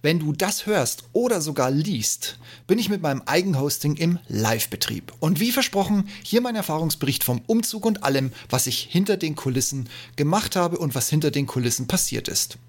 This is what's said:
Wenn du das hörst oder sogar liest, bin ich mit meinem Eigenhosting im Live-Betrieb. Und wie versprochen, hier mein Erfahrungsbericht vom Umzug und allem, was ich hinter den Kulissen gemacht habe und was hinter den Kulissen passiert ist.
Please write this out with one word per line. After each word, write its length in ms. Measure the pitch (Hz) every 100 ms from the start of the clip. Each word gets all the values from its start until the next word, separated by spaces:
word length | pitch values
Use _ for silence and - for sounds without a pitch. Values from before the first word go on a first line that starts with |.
Wenn 180 | 151 170
du 140 | 151
das 320 | 147 - -
hörst 400 | - 208 123 - -
oder 300 | - 247 214
sogar 280 | 156 147 127
liest, 680 | 135 170 151 107 - - - - - -
bin 120 | 202
ich 100 | 190
mit 140 | 202
meinem 180 | 160 135 -
Eigenhosting 720 | 151 185 147 143 - 147 147
im 220 | 170 175 -
Live-Betrieb. 880 | 107 110 113 - - - 113 - -
Und 180 | 156 151
wie 140 | 226
versprochen, 560 | 247 254 302 285 202 190 -
hier 180 | - 220
mein 160 | 247 226
Erfahrungsbericht 680 | 190 156 160 - 135 139
vom 200 | - 123 -
Umzug 380 | 226 220 220
und 180 | 220 214
allem, 300 | 139 139 131 - -
was 180 | 127 -
ich 220 | 117 -
hinter 280 | 175 202 196
den 180 | 160 151
Kulissen 540 | 139 131 127 139 117 - - -
gemacht 400 | 147 190 214 190
habe 220 | 175 170
und 160 | 160
was 160 | 131 -
hinter 200 | 151 151
den 160 | 143 139
Kulissen 400 | - 120 - 123
passiert 420 | 180 - 117 -
ist. 280 | - - -